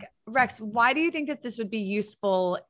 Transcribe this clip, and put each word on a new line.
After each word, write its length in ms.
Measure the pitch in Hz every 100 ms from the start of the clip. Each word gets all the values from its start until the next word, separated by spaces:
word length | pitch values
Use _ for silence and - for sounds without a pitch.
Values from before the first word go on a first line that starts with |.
| - _ -
Rex, 320 | 262 247 -
why 320 | 220 226 240
do 80 | 277
you 100 | 330
think 160 | 320 294
that 120 | 294
this 140 | 247 233
would 140 | 208
be 80 | 220
useful 800 | 196 208 202 - 202 185 185 180